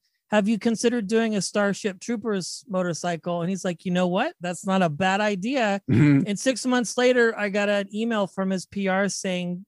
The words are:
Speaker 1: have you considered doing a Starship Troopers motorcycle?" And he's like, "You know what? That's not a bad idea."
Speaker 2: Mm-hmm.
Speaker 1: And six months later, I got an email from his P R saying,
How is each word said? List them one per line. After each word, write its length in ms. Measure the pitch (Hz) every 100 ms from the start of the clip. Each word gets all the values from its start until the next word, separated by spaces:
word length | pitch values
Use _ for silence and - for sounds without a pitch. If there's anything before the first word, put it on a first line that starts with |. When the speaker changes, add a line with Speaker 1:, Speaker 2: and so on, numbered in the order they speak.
| _ _ -
Speaker 1:
have 180 | 214 202
you 80 | 226
considered 480 | 233 226 240 240 196
doing 280 | 226 226 214
a 60 |
Starship 580 | 175 214 202 190 214 185
Troopers 640 | - 233 226 202 170 - -
motorcycle?" 720 | 185 180 160 175 170 180 175
And 80 | 170
he's 140 | 190
like, 220 | 190 175 190
"You 60 |
know 160 | 180 180
what? 280 | 180 285 -
That's 240 | 180 175 190
not 160 | 190
a 80 | 180
bad 320 | 147 185 196
idea." 600 | 214 202 202 277 220 196 -
Speaker 2:
Mm-hmm. 340 | 113 147 143 214
Speaker 1:
And 100 | 202
six 260 | 262 240 254
months 320 | 247 233 -
later, 400 | 247 247 233 208
I 100 | 208
got 200 | 196 202
an 180 | 202 196 208
email 320 | 226 226 196
from 220 | - 190
his 160 | 190 -
P 220 | 202 196
R 180 | 185 202
saying, 580 | - 196 180 175 180